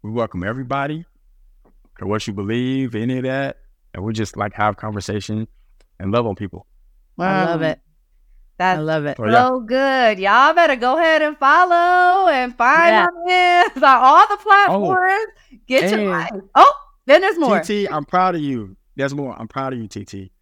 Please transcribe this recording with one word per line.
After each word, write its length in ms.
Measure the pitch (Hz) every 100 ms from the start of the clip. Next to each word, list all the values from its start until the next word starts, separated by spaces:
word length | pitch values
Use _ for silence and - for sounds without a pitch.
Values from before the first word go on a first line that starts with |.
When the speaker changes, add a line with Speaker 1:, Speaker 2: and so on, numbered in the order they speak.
Speaker 1:
We 80 | 104
welcome 320 | 113 110 90
everybody 640 | 95 123 127 135 139 156 170 _ _ _ _ _ _ _ _ _
for 80 | 98
what 220 | 107 -
you 60 |
believe, 600 | 101 101 117 127 135 131
any 240 | 113 117 127
of 60 |
that. 340 | 127 135 139 - _ _ _ -
And 80 |
we 100 | 104
just, 240 | 110 104 -
like, 160 | 104
have 240 | - 107 101
conversation 720 | 110 104 - 101 - 107 110 _ _ _ _ _
and 120 | 95
love 160 | 113 117
on 80 | 95
people. 320 | 101 - _ _ _ _ _ -
Speaker 2:
I 280 | 180 190 180
love 160 | 170
Speaker 3:
Wow. 60 | 160
Speaker 2:
it. 100 | 156 _ _ _ _ _ - _ _
Speaker 3:
That's 200 | 180 180
Speaker 2:
I 40 |
love 220 | 156 156 147
it. 120 | 135
Speaker 1:
So, 80 | 107
yeah. 60 |
Speaker 3:
so 260 | 233 254 254
good. 580 | 220 254 269 262 240 202
Y'all 340 | 196 220 285
better 220 | 330 330 262
go 200 | 247 294
ahead 280 | 330 311
and 120 | 302 302
follow 920 | 269 311 359 339 349 359 359 370 370
and 260 | 277 254 240
find 340 | 240 302 339
Speaker 2:
Yeah. 180 | 220 349
Speaker 3:
my 120 | 349 349
mans 520 | 359 359 349 359 269
on 60 |
all 440 | 277 254 254 311 427
the 100 | 392
Speaker 1:
Oh, 40 |
Speaker 3:
platforms. 840 | 427 403 403 349 370 370 370 392 440 _ _ - _
Get 240 | 254 175
your 100 | 214
Speaker 1:
and 80 | 208
Speaker 3:
life. 180 | 175 - 202 -
Oh, 200 | - 539 622 - _ -
then 140 | 302
there's 180 | 381 339
more. 200 | 277 196
Speaker 1:
T 240 | 156 208 196
T, 40 |
I'm 140 | 151 143
proud 300 | 180 185 175
of 60 |
you. 340 | 143 127 101 98 _ -
There's 200 | 135 143
more. 200 | 139 -
I'm 120 | 110
proud 260 | 139 135
of 60 | 127
you, 80 | 107
T 180 | - 104
T. 260 | 98 95 _